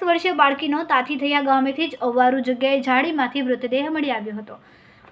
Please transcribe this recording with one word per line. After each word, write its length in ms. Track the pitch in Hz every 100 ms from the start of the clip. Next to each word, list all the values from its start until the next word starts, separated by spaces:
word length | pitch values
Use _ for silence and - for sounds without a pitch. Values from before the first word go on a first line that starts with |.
વર્ષીય 300 | 349 339 370
બાળકીનો 500 | 320 277 277 311 294
તાતીથૈયા 580 | 330 302 254 294 285 285
ગામેથી 480 | 269 269 269 277 320
જ 60 | 254
અવારું 400 | 254 240 254 262
જગ્યાએ 380 | 247 247 262 277
ઝાડીમાંથી 640 | 269 254 320 311 254 277
મૃતદેહ 480 | 254 247 247 254 302
મળી 200 | 311 285
આવ્યો 260 | 226 214 208
હતો. 180 | 208 214 - - - - -